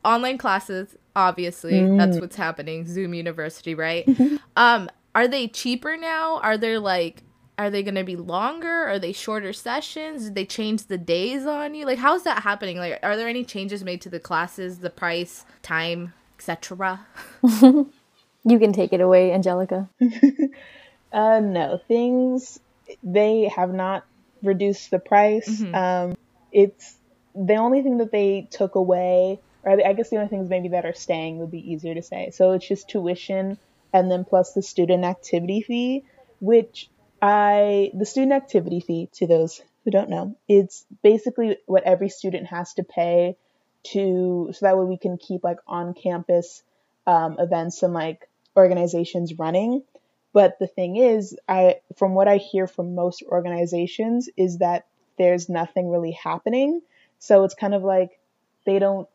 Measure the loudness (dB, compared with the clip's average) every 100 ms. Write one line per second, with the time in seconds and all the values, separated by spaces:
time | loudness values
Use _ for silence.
0 | 2 0 0 -4 -2 -4 -4 -10 -10 _
1 | _ 0 0 0 -8 -8 0 2 4 4
2 | 4 0 -4 -8 -8 -6 -10 -10 -10 -8
3 | -6 -6 -8 -8 -10 -10 -12 -6 -4 -2
4 | 0 2 2 0 _ 2 4 4 -2 -14
5 | _ 0 0 0 -6 -6 -6 -4 -4 -8
6 | -6 -4 -4 -2 -2 -2 -2 -2 -2 -2
7 | -2 -8 _ _ _ -6 -4 -4 -4 -4
8 | -6 -8 -6 -4 -4 -6 -6 -4 -4 -4
9 | -6 -8 -8 -8 -8 -10 -8 -8 -8 -12
10 | -12 -12 -10 -8 -8 -6 -4 -4 -6 -10
11 | -4 -2 -2 -6 -6 -6 -8 -8 -6 0
12 | 0 0 0 -2 -2 -4 -6 -6 -8 -4
13 | -4 -2 -4 -6 -8 -8 -8 -8 -8 -10
14 | -10 -14 -6 -4 -4 -8 -12 -10 -12 -6
15 | -6 -4 -8 -12 -20 _ -6 -6 -4 -6
16 | -10 -16 _ _ -10 -10 -10 -6 -6 -6
17 | -14 -20 -20 0 2 8 8 8 2 _
18 | _ _ _ _ 2 4 4 2 0 2
19 | 6 6 6 2 0 -2 -2 -4 -8 _
20 | 0 4 4 4 -4 -6 -20 -20 -20 _
21 | _ 0 4 4 2 -2 -2 -4 _ 0
22 | 2 0 0 -2 -6 -20 _ _ _ -16
23 | -2 2 2 2 0 -2 -4 -2 -4 -6
24 | -8 _ _ _ -2 0 0 -4 -4 -6
25 | 2 4 4 2 -2 -4 -4 -2 -2 -2
26 | -4 -8 _ _ _ 4 4 2 -20 _
27 | _ _ _ -8 0 2 4 2 2 0
28 | 0 0 0 -2 -6 -4 -2 0 0 0
29 | 2 2 2 -2 _ _ 0 2 4 0
30 | -2 -2 -2 -4 -4 -4 -2 -4 -4 -8
31 | -6 -6 -6 -8 -10 -12 -10 -10 -8 -10
32 | -10 -12 -12 2 2 2 -2 -6 -4 -6
33 | -4 -6 -6 -6 -4 -8 _ _ _ 2
34 | 2 0 2 2 2 -2 -6 -2 2 2
35 | 0 -4 -4 -4 -2 -6 -4 -4 -2 -4
36 | -8 _ _ _ 4 4 4 -8 -20 _
37 | _ _ 2 4 4 4 4 2 0 -2
38 | -6 0 2 0 0 -2 -2 -8 -6 -6
39 | -6 -6 2 2 2 -4 -20 _ 0 0
40 | 0 -6 -8 -12 _ 4 4 -6 _ 2
41 | 4 4 0 -4 -2 -4 0 2 4 0
42 | 0 -6 -8 -6 -8 -10 -8 -8 -8 -4
43 | 0 2 0 -4 _ _ _ _ -8 -2
44 | 0 0 0 -2 -6 -2 2 2 0 -4
45 | -6 -8 -8 -6 -4 -6 -8 -10 -8 -8
46 | -6 -6 0 0 0 -14 _ _ _ _
47 | 0 2 0 -4 -2 -2 -4 -2 -2 -2
48 | -6 -8 -16 _ _ 4 6 6 0 -2
49 | -4 -4 -6 -6 -2 -2 -2 -4 -6 _
50 | _ _ _ 6 6 4 -8 -6 -6 2
51 | 4 4 -2 -12 -4 4 4 4 _ -2
52 | 0 2 4 4 2 -4 -4 -4 -8 -2
53 | -4 -4 -4 -4 -2 -4 -2 -2 -4 -4
54 | -2 -2 -4 -2 -2 0 -2 -2 _ _
55 | _ _ 2 2 -2 -6 -4 -4 -2 -2
56 | -4 -8 -8 -6 -2 0 0 -2 -8 _
57 | _ _ 4 6 6 0 -2 -2 0 0
58 | 0 _ _ _ _ _ 0 2 2 -2
59 | -6